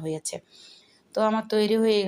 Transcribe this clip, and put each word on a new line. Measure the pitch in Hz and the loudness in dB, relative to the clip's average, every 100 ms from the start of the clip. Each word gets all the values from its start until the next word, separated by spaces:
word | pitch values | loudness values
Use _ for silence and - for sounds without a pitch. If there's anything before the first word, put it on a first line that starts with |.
হয়েছে। | 160 156 - - - - - - _ _ _ | -6 -8 -8 -12 -14 -20 -20 -20 _ _ _
তো | - 220 | -2 0
আমার | 220 220 | 0 -2
তৈরি | 214 214 220 | 0 2 2
হয়ে | 220 214 | 2 2